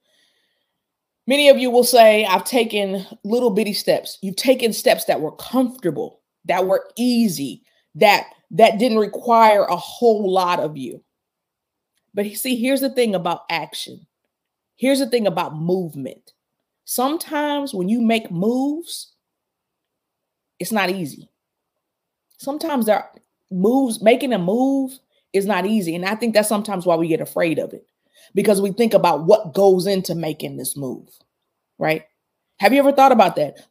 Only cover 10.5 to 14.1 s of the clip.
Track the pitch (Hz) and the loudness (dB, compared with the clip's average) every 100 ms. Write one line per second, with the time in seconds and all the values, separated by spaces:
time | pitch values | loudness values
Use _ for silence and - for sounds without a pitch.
10.5 | 175 156 151 127 - _ _ _ _ _ | -2 -4 -8 -14 -14 _ _ _ _ _
11.5 | _ _ _ _ _ _ 196 208 214 262 | _ _ _ _ _ _ -6 -6 -6 -4
12.5 | 240 254 269 269 269 233 185 175 170 - | -2 0 0 -2 -2 -2 -2 -4 -6 -6
13.5 | 165 160 - - 127 _ | -8 -8 -12 -14 -18 _